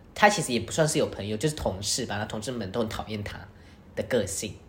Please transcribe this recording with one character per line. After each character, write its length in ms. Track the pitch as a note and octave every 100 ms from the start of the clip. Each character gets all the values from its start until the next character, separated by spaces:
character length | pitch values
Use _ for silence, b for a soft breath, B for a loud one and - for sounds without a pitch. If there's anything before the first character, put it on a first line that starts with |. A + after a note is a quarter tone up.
| -
他 140 | - G#3
其 140 | G#3
实 100 | C#3
也 80 | A2+
不 140 | -
算 120 | E3+ D3+
是 140 | D3+
有 80 | G#2
朋 180 | - G2+
友， 120 | G#2+
就 100 | D#3
是 80 | D#3
同 260 | A2 F#2
事 240 | G#2+ - A2
吧， 120 | G#2
那 80 | G#2+
同 160 | A2
事 100 | C3
们 180 | B2 F#2+
都 120 | A#2+
很 80 | A2
讨 160 | - -
厌 160 | G#2
他 160 | G2+ - - b b b - -
的 80 |
个 240 | A2 A#2+ F2+
性。 260 | - G2+ -